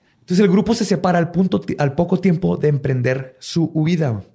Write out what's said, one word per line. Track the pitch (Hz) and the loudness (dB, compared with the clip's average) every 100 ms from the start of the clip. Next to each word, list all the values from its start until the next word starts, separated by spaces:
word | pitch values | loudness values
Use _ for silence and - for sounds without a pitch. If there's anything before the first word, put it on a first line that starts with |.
| _ _ | _ _
Entonces | - 180 | -2 2
el | 208 | 4
grupo | 185 214 | 4 2
se | 226 | 0
separa | 208 185 185 175 | 0 0 0 0
al | 170 | 0
punto | 170 190 202 | 0 0 0
ti-, | - - | -4 -2
al | 143 | -2
poco | 139 175 185 | 0 0 0
tiempo | 190 165 175 175 | 2 0 0 0
de | 147 | 0
emprender | 143 - 127 123 131 135 - | 0 0 -2 -2 -2 -6 -14
su | - 170 160 | -8 -2 -2
huida. | 156 156 175 151 104 - | 0 0 0 -2 -4 -8